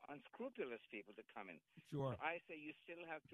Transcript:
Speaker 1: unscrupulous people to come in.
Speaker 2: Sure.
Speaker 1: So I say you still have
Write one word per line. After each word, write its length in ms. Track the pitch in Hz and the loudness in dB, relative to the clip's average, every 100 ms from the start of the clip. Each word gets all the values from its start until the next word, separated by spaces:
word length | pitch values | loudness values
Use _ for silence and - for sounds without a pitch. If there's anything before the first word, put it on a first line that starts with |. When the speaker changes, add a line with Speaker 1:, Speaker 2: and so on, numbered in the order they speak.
| - | -2
Speaker 1:
unscrupulous 720 | 143 - - 254 233 135 117 - | -6 -6 -2 -2 2 2 0 -2
people 280 | 107 104 107 | -4 -4 -10
to 60 | - | -6
come 160 | 113 95 | -4 -4
in. 80 | 82 - - - | -6 -10 -16 0
Speaker 2:
Sure. 240 | 147 135 | 4 4
Speaker 1:
So 80 | 110 | 6
I 160 | 151 170 - | 4 4 0
say 80 | |
you 160 | 160 151 - - | -4 -4 -6 -6
still 160 | 170 165 | -6 -2
have 160 | 156 - | -2 -2